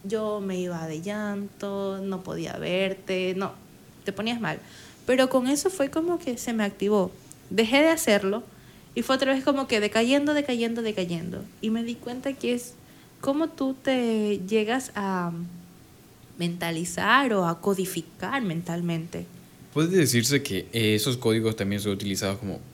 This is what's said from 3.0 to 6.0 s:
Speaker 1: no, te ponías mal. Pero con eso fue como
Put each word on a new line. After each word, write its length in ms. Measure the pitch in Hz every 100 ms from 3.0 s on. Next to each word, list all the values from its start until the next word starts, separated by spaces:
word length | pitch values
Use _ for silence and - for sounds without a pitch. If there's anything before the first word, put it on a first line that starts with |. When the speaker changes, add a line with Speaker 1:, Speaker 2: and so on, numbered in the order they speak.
| - 185 185 185
Speaker 1:
no, 160 | 196 - - - - -
te 80 | -
ponías 280 | 196 220 240
mal. 180 | 180 - - - - - -
Pero 220 | 254 254
con 200 | 262 247
eso 220 | 285 381
fue 200 | - 277
como 280 | 320